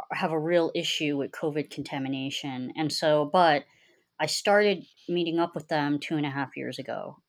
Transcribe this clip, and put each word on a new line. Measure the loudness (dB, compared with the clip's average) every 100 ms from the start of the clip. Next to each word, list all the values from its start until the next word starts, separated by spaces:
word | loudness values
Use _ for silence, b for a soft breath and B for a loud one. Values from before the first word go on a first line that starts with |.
| -8
have | -4 -2
a | 0
real | 2 4 4
issue | 0 -2 -2 0 0
with | -4
covid | -4 -4 -4 -6
contamination, | -8 -8 -6 -4 -4 -6 -6 -8 -6 -8 -4
and | -4
so, | 0 4 4 4
but | 6 6 4 0 b b b b -6
I | -4
started | -2 4 4 4 2 -4 _ -4
meeting | -2 0 0
up | 0
with | -4 -2
them | 0 2 0
two | -2 -2
and | -2
a |
half | -4 -6 -6
years | -8 -8
ago, | -8 -8 -10 -14